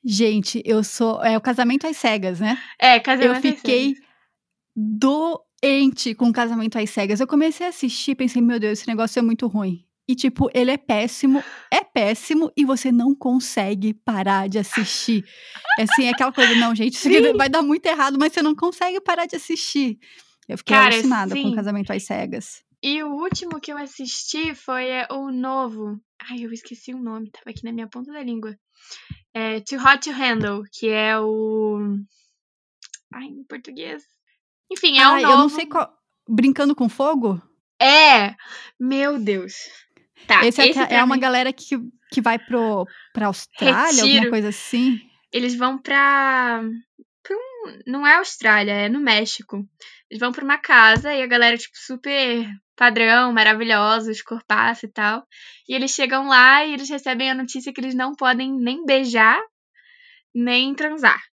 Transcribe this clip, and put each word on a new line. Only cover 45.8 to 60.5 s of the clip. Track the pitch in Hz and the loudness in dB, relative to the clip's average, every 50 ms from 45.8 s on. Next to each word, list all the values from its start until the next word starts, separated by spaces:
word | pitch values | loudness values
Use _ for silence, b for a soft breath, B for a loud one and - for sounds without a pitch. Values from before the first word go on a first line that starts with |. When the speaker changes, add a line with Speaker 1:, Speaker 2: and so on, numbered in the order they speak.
| _ - 277 277 277 277 277 277 269 269 262 254 254 240 233 226 226 220 226 233 _ _ _ _ _ _ _ _ _ | _ -2 0 2 2 4 2 2 2 0 0 0 0 -2 -2 -4 -6 -8 -10 -12 _ _ _ _ _ _ _ _ _
Speaker 2:
pra | - 392 | -8 -8
um... | 440 494 523 523 480 440 - - - - | -8 -8 -12 -16 -16 -16 -16 -16 -16 -10
Não | 262 254 277 285 | -8 -6 0 4
é | 294 302 | 4 4
Austrália, | 349 381 - - - - 220 208 208 202 208 | 4 4 -2 -10 -2 2 2 2 2 2 0
é | 202 202 202 208 | -2 -2 -2 -2
no | 233 285 | -2 -2
México. | 294 247 220 208 220 214 - - 214 _ - 202 202 - _ B B B B B B _ | 2 2 2 2 2 -2 -6 -10 -12 _ -12 -12 -12 -12 _ B B B B B B _
Eles | - 214 | -8 -6
vão | 240 247 | -4 -4
pra | 247 302 277 | -4 -6 -2
uma | 269 285 | -2 -2
casa | 294 - - 285 240 226 220 220 233 - 294 294 | -2 2 4 6 8 8 8 6 4 0 -2 -2
e | 277 262 | -2 -2
a | |
galera, | 240 240 240 240 233 233 | 0 2 4 4 4 2
tipo, | 233 - - _ | 0 -6 -14 _
super | - - - 262 254 - 277 277 277 269 247 233 233 233 208 202 196 _ _ _ | -20 -14 -14 -14 -10 -6 -4 -2 -2 0 0 -2 -4 -4 -6 -10 -16 _ _ _
padrão, | - 247 240 220 233 226 226 226 240 247 247 240 | 2 4 4 4 4 4 6 6 4 4 2 2
maravilhosos, | 226 214 214 214 214 233 226 220 208 208 214 220 226 220 220 220 - | 4 4 4 4 2 0 0 2 2 2 2 2 0 -2 -6 -8 -8
corpaço | - - 226 233 _ _ 214 214 226 233 233 - - | -10 -12 -12 -12 _ _ 0 2 2 0 0 -4 -10
e | 202 | -12
tal. | _ - 208 208 220 240 - B B B B B B B B | _ -2 -2 -2 -2 -4 -8 B B B B B B B B
E | - 254 | -6 -4
eles | 262 262 262 | -4 -4 -4
chegam | - - 277 247 269 269 269 | -2 -2 -2 -2 -2 -4 0
lá | 277 269 254 247 262 269 285 302 | 4 6 8 8 8 8 6 4
e | 311 294 | 0 -4
eles | 269 277 269 | -6 -8 -8
recebem | 294 277 - 269 254 233 262 262 | -8 -8 -6 -6 -4 -2 -2 -2
a | 262 | -2
notícia | 262 262 240 - 262 247 277 - | -4 -6 -8 -8 -10 -10 -10 -10
que | - | -8
eles | 247 262 254 | -8 -6 -4
não | 254 254 269 294 | -4 -4 -4 -4
podem | - 277 254 254 240 262 262 269 | -2 0 0 0 0 -4 -6 -4
nem | 262 240 240 254 311 339 | -4 -2 -4 -4 -4 0
beijar, | 285 269 269 269 247 226 226 220 220 247 359 440 - _ _ _ _ b b b b b b b b b b b _ _ | 2 2 2 2 0 2 4 6 6 4 2 -2 -10 _ _ _ _ b b b b b b b b b b b _ _
nem | 240 240 247 | -4 -2 0